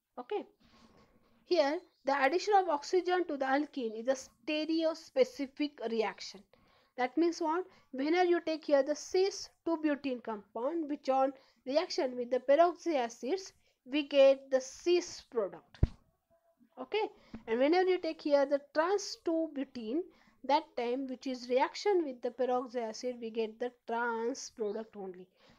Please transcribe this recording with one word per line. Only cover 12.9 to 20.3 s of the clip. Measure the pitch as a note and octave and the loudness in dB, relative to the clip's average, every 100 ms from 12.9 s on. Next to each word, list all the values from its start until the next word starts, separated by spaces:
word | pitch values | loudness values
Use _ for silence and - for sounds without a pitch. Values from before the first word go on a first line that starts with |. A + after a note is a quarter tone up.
| D4 | -2
acids, | A#3 - A#3+ F#4+ F#4+ _ _ _ | -2 -6 -6 -6 -6 _ _ _
we | B3+ C#4+ | -4 -4
get | C#4+ C#4+ C4+ C4+ C4+ | 2 8 8 6 2
the | C4 | -2
cis | B3+ - F4 F4 - - - | -2 -6 2 2 0 -12 -8
product. | A#3+ F#3+ - _ - - - _ _ _ _ _ _ A#3+ - | -4 -4 -6 _ 0 0 0 _ _ _ _ _ _ _ -16
Okay, | B3+ G#4 G#4+ - _ A3+ - | -4 -2 -2 -6 _ -18 -4
and | A3+ | 0
whenever | C#4 F4+ F#4 | 4 4 4
you | F4+ | 2
take | D#4+ D#4+ | -2 -6
here | D#4 C#4+ C#4+ | 2 2 4
the | C#4+ - | 0 -2
trans | D4+ E4+ G4+ - - | -2 0 0 -2 -6
two | - E4 D#4+ | -2 0 -2
butene, | C#4 C#4 B3 G#3+ D4 F#4 _ _ | -6 -8 -8 -6 -6 -6 _ _